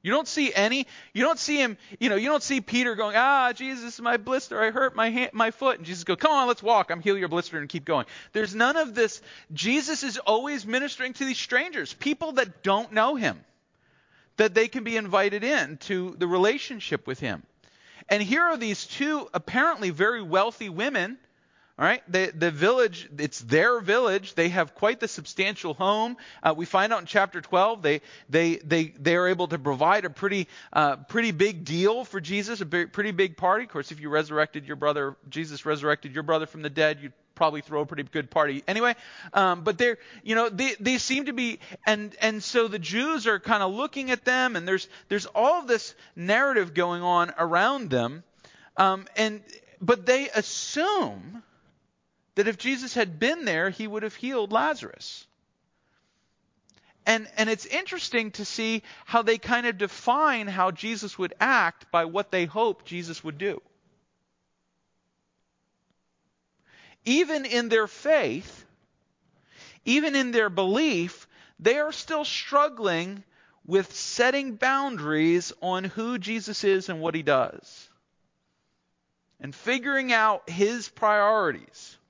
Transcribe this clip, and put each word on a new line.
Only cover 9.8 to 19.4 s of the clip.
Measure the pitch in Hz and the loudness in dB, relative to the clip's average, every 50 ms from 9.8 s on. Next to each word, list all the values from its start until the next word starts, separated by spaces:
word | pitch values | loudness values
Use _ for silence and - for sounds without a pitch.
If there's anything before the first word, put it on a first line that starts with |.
| 254 294 311 - - | 0 -2 -4 -4 -4
is | 262 202 | -6 -6
always | 226 - 196 214 226 262 294 294 254 190 | -2 2 2 2 2 2 -2 -6 -6 -6
ministering | 214 233 254 285 277 - - 254 262 247 | -2 -2 -2 -2 -4 -6 -6 -8 -8 -6
to | - 269 | -6 -6
these | 269 247 | -4 -4
strangers, | - - - 247 247 311 359 302 262 151 - - | -6 -4 0 0 0 0 0 -6 -6 -8 -8 -10
people | _ - 285 302 - 330 311 269 | _ -4 -4 -2 -2 -4 -2 0
that | 262 247 190 165 - - | 0 0 0 -6 -6 0
don't | 196 196 208 233 214 | 2 2 2 0 0
know | 214 214 214 262 302 | 2 2 2 2 2
him, | 254 220 143 92 78 - _ _ _ _ _ _ _ _ _ _ _ _ _ _ _ _ _ _ | 0 -2 -4 -4 -6 -16 _ _ _ _ _ _ _ _ _ _ _ _ _ _ _ _ _ _
that | - 214 214 180 | 2 2 4 4
they | 220 226 | 2 2
can | 233 - 262 220 | 2 -2 -6 -4
be | 233 226 | -2 -4
invited | 220 208 190 180 196 202 202 196 208 208 | -4 -2 2 2 2 2 2 0 -2 0
in | 254 302 262 151 135 156 | 0 0 0 0 -2 -6
to | 139 - - 202 185 180 185 - - | -12 -6 -4 -2 -2 -2 -6 -4 -4
the | 180 | -2
relationship | 175 180 185 185 214 262 285 - - 269 220 - - 156 - _ | 0 4 4 4 4 4 0 -6 -10 -10 -12 -6 -4 -4 -4 _
with | - 131 - | -8 -8 -6
him. | 147 120 95 73 - _ _ _ _ _ _ _ _ - - - - - | -6 -6 -6 -8 -10 _ _ _ _ _ _ _ _ -20 -20 -20 0 0
And | 202 208 | 0 2
here | 208 185 254 330 349 | 2 2 2 4 4
are | 339 320 | 2 2
these | 247 233 220 202 - - | 0 -2 -4 -4 -4 -6
two | - - - 277 302 311 294 - - - | -12 -6 -4 -2 -2 -2 -4 -4 -6 -6
apparently | 180 | -6